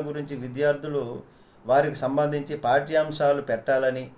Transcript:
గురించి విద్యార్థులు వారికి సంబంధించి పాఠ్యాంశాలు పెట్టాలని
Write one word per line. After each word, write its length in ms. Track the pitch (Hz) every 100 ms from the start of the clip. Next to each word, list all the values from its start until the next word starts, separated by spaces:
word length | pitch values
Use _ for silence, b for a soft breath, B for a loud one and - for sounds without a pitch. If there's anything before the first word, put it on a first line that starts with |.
| 147
గురించి 280 | 147 143 131
విద్యార్థులు 880 | 127 127 147 143 151 143 120 127 - b b b 113
వారికి 300 | 139 151 -
సంబంధించి 600 | 131 143 147 147 143 147
పాఠ్యాంశాలు 840 | 120 139 151 156 156 151 143 143
పెట్టాలని 680 | - 113 - 131 131 131 127